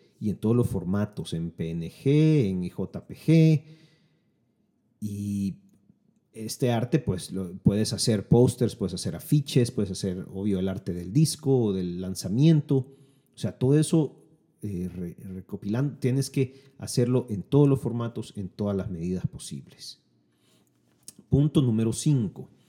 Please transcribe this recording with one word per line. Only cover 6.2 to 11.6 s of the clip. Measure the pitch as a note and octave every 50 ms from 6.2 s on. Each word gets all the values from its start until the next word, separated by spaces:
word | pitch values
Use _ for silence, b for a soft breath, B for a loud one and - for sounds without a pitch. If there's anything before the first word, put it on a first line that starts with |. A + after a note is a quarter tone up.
| _ _ -
este | A2+ A2 A2 - - C3+ B2
arte, | A#2 A2+ A2 - - -
pues, | - - F#2 E2+ - -
lo | F2+ F#2+ F#2+ F2 F2+ F#2+
puedes | - - G2 G#2+ A2+ - A#2
hacer | G2+ - B2 A2 G2+ -
pósters, | - - A#2+ B2+ B2 - - A#2+ G#2+ -
puedes | - G2+ F#2 -
hacer | - - F2+ -
afiches, | E2+ - - D3+ D3+ C#3+ - - C#3 A#2+ A#2
puedes | - - G#2 F#2+
hacer, | F#2 - - F#2+ F2+ F#2+ - - -
obvio, | F#2+ G2+ G#2+ G2 F#2
el | F#2
arte | G2 F#2 G2 - F#2+ F2
del | F2 F2 F2+ G#2
disco | D3+ D#3+ - - - - C3+ C3+
o | B2+